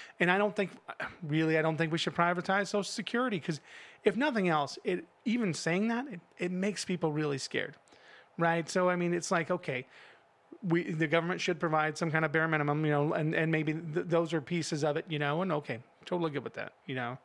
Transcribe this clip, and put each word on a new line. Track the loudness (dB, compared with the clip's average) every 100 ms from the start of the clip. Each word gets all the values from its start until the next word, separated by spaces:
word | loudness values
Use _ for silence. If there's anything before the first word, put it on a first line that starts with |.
| -18 0
and | 2
I | 4
don't | 2 0
think, | -4 -6 -14 -10 -10 -8
really, | -2 2 4 4
I |
don't | 2 2
think | 0
we | 0
should | 0
privatize | 2 2 2 0 0 2
Social | -2
Security, | -2 -6 -2 -2 0 -2
'cause | -4 -6 -10 -20 -20 0
if | 0 2
nothing | 0 2 2
else, | 2 0 -4
it, | -4 -4 -6 _
even | -2 0 0
saying | 0 0 0 0
that, | -2 -6
it, | -12 -16 -6
it | -4
makes | -2 -2 -4
people | -4 -2 0
really | 0 -2 -4
scared, | -4 -4 -4 -12 _ -20 -20 -20 -16 0
right? | 2 2 0
So, | 2 2
I | 2
mean, | 2
it's | 0 0
like, | 0 0
okay, | -2 -2 -6 -8 -18 -20 -20 _ _ _ -8
we, | 0 2 2
the | 0 2
government | 2 2 -2
should | -2 0
provide | 2 2 0 0
some | 0
kind | 2
of | 2
bare | 2 2
minimum, | 2 2 2
you | 2
know, | 2 2
and, | 2 2
and | 2 2
maybe | 2 0
th-, | -2 -4 -6 0
those | 2 2
are | -2
pieces | -2 -4 -2 0
of | 0 0
it, | -4
you | -2
know, | 0 0
and | 0
okay, | -2 -4 -8 -10 _
totally | -6 -2 -2
good | -4
with | -6
that, | -10 -10 -12 -8
you |
know? | -6 -4 -8